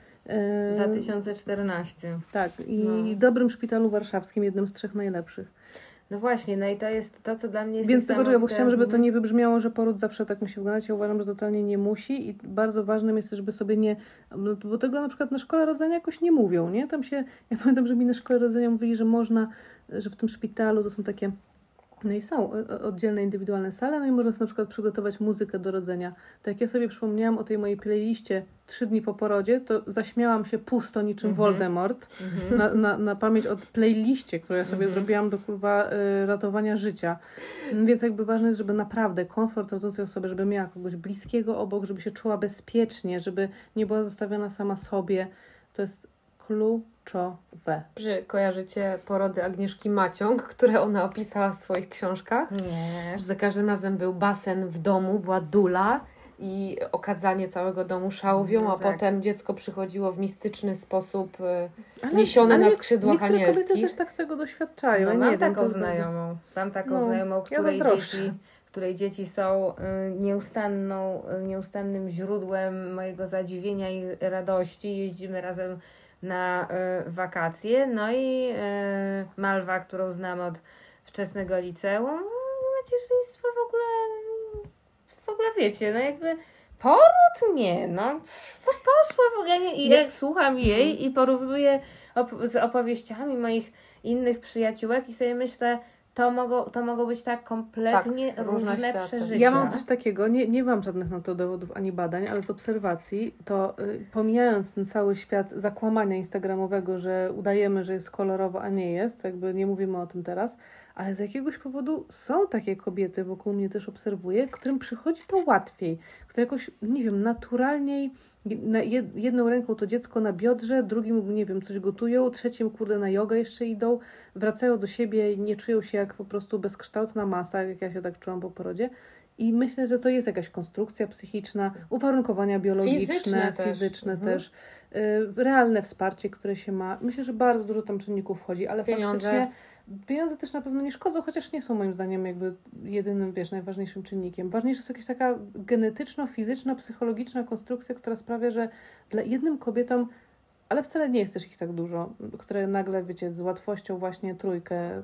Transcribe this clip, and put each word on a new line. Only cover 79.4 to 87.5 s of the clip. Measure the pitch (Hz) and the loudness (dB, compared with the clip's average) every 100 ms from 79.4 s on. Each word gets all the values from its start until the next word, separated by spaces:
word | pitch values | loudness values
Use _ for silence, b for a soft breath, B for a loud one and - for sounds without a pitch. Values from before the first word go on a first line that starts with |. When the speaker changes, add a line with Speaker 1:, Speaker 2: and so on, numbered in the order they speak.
| 196 196 180 185 | -2 -2 -2 -4
Speaker 2:
którą | 185 185 185 | -4 -6 -6
znam | 175 185 180 | -6 -6 -6
od | 180 165 B B B B | -6 -8 B B B B
wczesnego | - - 196 202 180 185 | -14 -8 -6 -6 -2 -2
liceum, | 180 170 196 208 254 | -4 -6 -2 0 -2
no, | 320 403 480 523 539 523 539 | -4 -6 -6 -6 -4 -2 -2
macierzyństwo | 508 494 494 494 494 - 480 | 0 -2 2 0 0 -2 -2
w | 480 466 | 0 0
ogóle, | 466 466 453 453 440 440 440 440 427 415 _ _ _ _ | 0 0 0 -2 -4 -6 -8 -8 -12 -14 _ _ _ _
w | - - | -14 -8
ogóle | 427 453 440 | 0 0 2
wiecie, | 214 208 208 | 0 0 -2
no | 226 | 0
jakby | 269 294 330 320 B B B - | -2 -2 -4 -4 B B B 0
poród? | 240 370 640 719 698 698 453 | 6 12 12 12 8 8 2